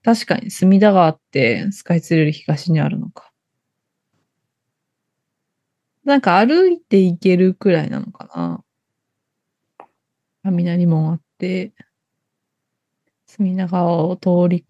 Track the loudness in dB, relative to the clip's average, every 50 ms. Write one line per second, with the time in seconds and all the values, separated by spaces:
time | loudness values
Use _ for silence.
0 | _ 0 0 0 0 -4 -6 -6 -6 -10 -6 0 2 4 4 6 4 4 4 4
1 | 4 2 0 -4 _ _ -2 0 0 0 0 -2 -4 -6 -8 -8 -4 -2 -2 -2
2 | 0 0 0 0 0 0 -2 -4 -6 -6 -6 -4 -2 -2 -2 0 0 -2 -4 -6
3 | -10 -12 -16 -20 -20 _ _ _ _ _ _ _ _ _ _ _ _ _ _ _
4 | _ _ _ _ _ _ _ _ _ _ _ _ _ _ _ _ _ _ _ _
5 | _ _ _ _ _ _ _ _ _ _ _ _ _ _ _ _ _ _ _ _
6 | _ 0 0 2 2 2 4 4 4 4 4 4 4 2 2 -2 -2 _ 2 2
7 | 2 2 0 0 0 0 2 2 2 0 0 0 0 0 0 0 -2 -4 -8 -8
8 | -10 -12 -14 -20 -20 -16 -10 -8 -8 -8 -8 -10 -14 _ _ _ _ _ _ _
9 | _ _ _ _ _ _ _ _ _ _ _ _ _ _ _ -20 -20 _ _ _
10 | _ _ _ _ _ _ _ _ -6 -4 -2 -2 -2 -2 -2 0 0 0 0 0
11 | -2 -2 -4 -8 -10 _ _ _ -8 -6 -6 -6 -8 -10 -14 -20 -20 _ _ _
12 | _ _ _ _ _ _ _ _ _ _ _ _ _ _ _ _ _ _ _ _
13 | _ _ _ _ _ _ _ -4 -4 -4 -2 -4 -4 -4 -2 -2 0 0 0 -2
14 | -2 -4 -4 -4 -2 0 2 2 2 2 0 -2 -4 _